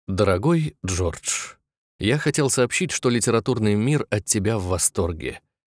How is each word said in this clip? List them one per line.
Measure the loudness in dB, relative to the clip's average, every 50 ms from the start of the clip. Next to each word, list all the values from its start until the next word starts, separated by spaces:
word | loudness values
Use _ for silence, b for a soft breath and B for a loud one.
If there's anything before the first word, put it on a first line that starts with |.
| _
Дорогой | -6 0 2 2 2 2 2 2 2 2 2 0 -2 -6 _ -6
Джордж, | -4 -2 -2 -2 -2 -4 -6 -6 -6 -6 -6 -8 -10 -16 _ _ _ _ _ _ _ _ _
я | 0 0 0
хотел | 2 0 0 0 0 0 0
сообщить, | 2 2 0 0 0 -2 -2 -2
что | -4 -2 0 2
литературный | 2 2 2 2 2 2 2 0 0 2 2 2 2
мир | 2 2 2 0 0 0 -2
от | -2 -4 -2
тебя | -2 -2 0 0 0 0 0
в | 0
восторге. | -2 -2 0 0 -2 0 0 -2 -2 -2 -4 -6 -8 -10 -10 -16 _ _ _ _